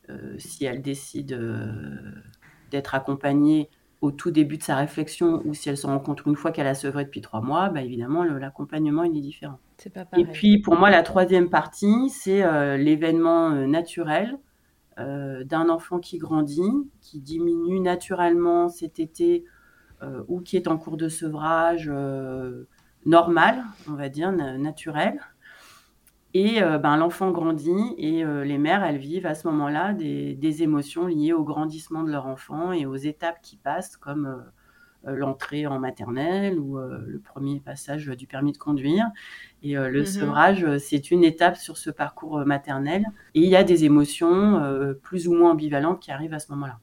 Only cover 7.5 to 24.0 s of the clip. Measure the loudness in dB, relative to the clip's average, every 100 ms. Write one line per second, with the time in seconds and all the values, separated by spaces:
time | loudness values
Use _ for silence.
7.5 | 0 0 -2 -6 -6 -4 -2 -2 -4 -8
8.5 | -10 -8 -2 0 2 0 -2 -6 -12 -16
9.5 | -16 _ _ -18 -16 0 2 2 4 6
10.5 | 6 6 6 8 8 6 2 4 4 4
11.5 | 2 0 0 2 4 2 -2 0 2 4
12.5 | 2 2 2 4 4 2 2 4 4 2
13.5 | 2 2 0 -2 -6 -2 -2 -2 -8 _
14.5 | _ _ _ _ -12 -8 -8 -8 -10 -4
15.5 | 0 2 0 -2 -8 -6 -10 -2 0 0
16.5 | 0 2 0 -4 _ _ -18 -10 -2 0
17.5 | 0 0 0 0 -2 -4 0 2 4 4
18.5 | 2 2 -2 -10 -6 -8 0 2 2 -2
19.5 | _ _ _ _ _ -12 -12 -6 -8 -2
20.5 | -2 0 -2 -4 -6 -4 -4 -6 -4 0
21.5 | 2 2 0 -4 -4 -4 -4 -6 -8 -8
22.5 | -10 -16 _ _ _ 4 4 6 4 4
23.5 | 2 -8 -14 -12 -8